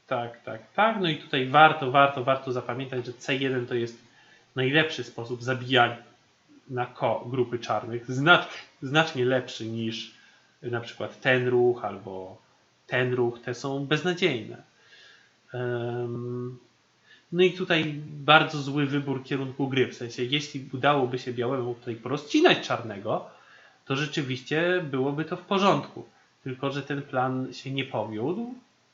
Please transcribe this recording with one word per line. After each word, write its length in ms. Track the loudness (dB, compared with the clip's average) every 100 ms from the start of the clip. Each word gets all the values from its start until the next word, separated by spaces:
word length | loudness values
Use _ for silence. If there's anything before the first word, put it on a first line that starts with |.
| -6
Tak, 360 | -4 -4 -10
tak, 280 | -12 -12 -8
tak. 240 | 0 2 2
No 100 | -2
i 80 | -2
tutaj 300 | -2 -2 4
warto, 440 | 8 8 8 2
warto, 320 | 6 6 4
warto 280 | 0 0 -2
zapamiętać, 540 | -6 -4 -8 -6 -8 -8
że 80 |
C 220 | -8 -4 -2
jeden 320 | 0 -2 -2
to 80 | -2
jest 220 | -4 -8 _ _ _ _ _ -2
najlepszy 480 | 2 4 2 -2
sposób 400 | -10 -8 -8 -6
zabijania 540 | -4 -4 2 4 4 2 -14 _ _ _ _ -20 -10
na 160 | -6 -6
ko 380 | -2 0 0 -2
grupy 340 | -2 -2 -2
czarnych. 460 | -4 -4 -4 -10 -6
Znacz-, 560 | 2 6 6 4 -12 -16 -12
znacznie 440 | -2 2 2 2 2
lepszy 400 | 2 -2 -8 -8
niż 480 | -4 -4 -6 -10 -18 -20 _ _ _
na 200 | -6 -6
przykład 400 | -6 -10 -10 -4
ten 260 | 2 2 4
ruch 380 | 4 4 2 -4
albo 520 | -8 -10 -10 -12 -16 _ _ _ _ -4
ten 260 | 0 0
ruch. 280 | 2 0 -2
Te 120 | -8
są 320 | -6 -4 -4 0
beznadziejne. 800 | 0 0 0 0 0 -8 -16 -20 _ _ -20 -20 -20 _ _ _
Em, 1040 | -6 -4 -4 -4 -4 -6 -6 -6 -6 -8 -12 _ _ _ _ _ -20 -4
no 120 | 2
i 80 | 2
tutaj 420 | 2 0 0 0 -4 -10
bardzo 540 | -4 6 6 6 -2
zły 240 | -2 0 2
wybór 380 | 2 0 -4
kierunku 440 | -2 -4 -4 -2 0
gry. 200 | 2 2
W 80 | 0
sensie, 280 | -10 -4
jeśli 460 | -2 -2 -2 -10 -8
udałoby 460 | 0 2 4 2 -2
się 140 | -6
białemu 420 | -4 -2 -2 -4 -6
tutaj 200 | -8 -8
porozcinać 720 | -6 -6 0 4 6 4 0
czarnego, 640 | -4 -4 -8 -4 -4 -6 -20 -20 -20 -20 _ -6
to 100 | -4
rzeczywiście 880 | -4 -4 -4 -4 -2 0 2 0
byłoby 420 | 0 -2 0 -2 -4
to 120 | -6
w 40 |
porządku. 640 | -2 2 4 4 -2 -12 -18 _ _ _
Tylko 280 | -10 -4 -4
że 100 | -4
ten 200 | -4 -6
plan 520 | -4 -2 0 -2 -6
się 180 | -8 -8
nie 140 | -6 -4
powiódł. 720 | -4 -4 -4 -4 -4 -6 -12 _ _ _